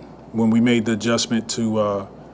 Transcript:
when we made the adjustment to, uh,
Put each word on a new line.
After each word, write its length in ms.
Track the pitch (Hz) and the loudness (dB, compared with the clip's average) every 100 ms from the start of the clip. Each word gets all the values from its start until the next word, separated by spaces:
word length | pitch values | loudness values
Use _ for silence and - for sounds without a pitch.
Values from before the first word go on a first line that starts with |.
| - - - | -16 -20 -8
when 180 | 110 113 | 0 4
we 120 | 117 | 4
made 240 | 120 120 110 | 4 2 2
the 80 | |
adjustment 560 | 107 117 113 - 117 110 | -2 0 0 0 -2 -2
to, 280 | - 113 107 | -4 -2 0
uh, 280 | 104 98 98 - - | 0 -2 -6 -16 -20